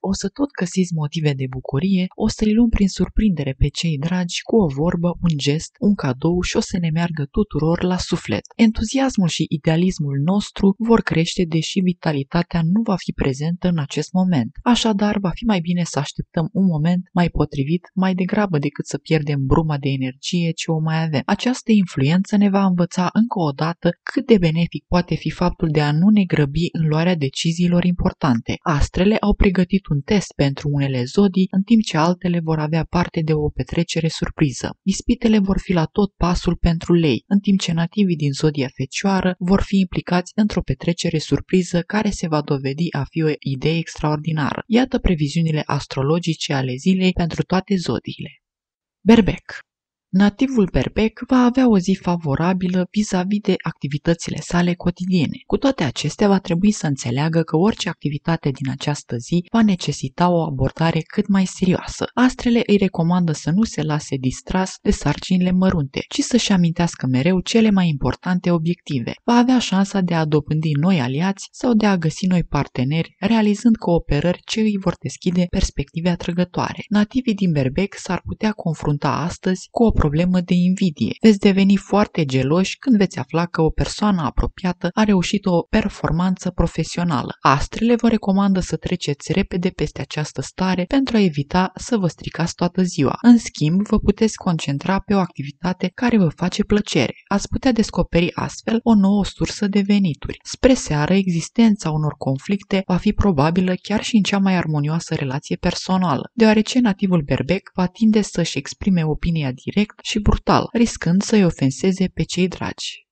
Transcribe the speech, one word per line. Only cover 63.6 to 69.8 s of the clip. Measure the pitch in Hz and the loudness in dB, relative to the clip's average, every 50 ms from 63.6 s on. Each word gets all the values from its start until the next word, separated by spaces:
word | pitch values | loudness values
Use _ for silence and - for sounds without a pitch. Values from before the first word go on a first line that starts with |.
| 226 | 0
se | 220 - - | 0 -2 -4
lase | 151 156 151 151 - - - | -4 -2 -2 -4 -4 -4 -6
distras | 139 127 131 131 - - - - 190 190 185 - - | -2 -2 -2 -4 -4 -8 -4 -2 -2 -2 -2 -6 -6
de | _ 208 | _ -2
sarcinile | 202 - - 147 147 - - - 185 180 180 180 | -2 0 0 -2 -2 -2 -2 0 0 2 2 2
mărunte, | 185 185 185 190 185 170 143 139 - - - - | 2 2 2 2 2 0 -2 -4 -6 -10 -10 -8
ci | - - | -4 -4
să-și | 277 - - 233 - - | -4 0 0 0 2 2
amintească | 202 185 175 165 165 - 175 170 - - - 131 | 2 2 2 2 2 0 -2 -2 -2 -4 -4 0
mereu | 127 127 135 170 190 185 | 0 2 2 2 0 0
cele | 175 - - 226 220 220 | -2 0 2 4 4 4
mai | 208 190 180 170 | 4 4 2 2
importante | 156 135 - 127 - - - 180 185 180 - 175 | 0 0 -2 -2 -4 -4 -4 -2 -2 -2 0 0
obiective. | 175 170 160 165 175 _ _ - 156 131 117 - - - _ | 0 0 0 -2 -4 _ _ -6 -4 -4 -4 -6 -8 -8 _
Va | - 240 | 2 4
avea | 240 240 247 254 247 | 4 4 4 2 2
șansa | 220 - - 190 | 2 0 0 0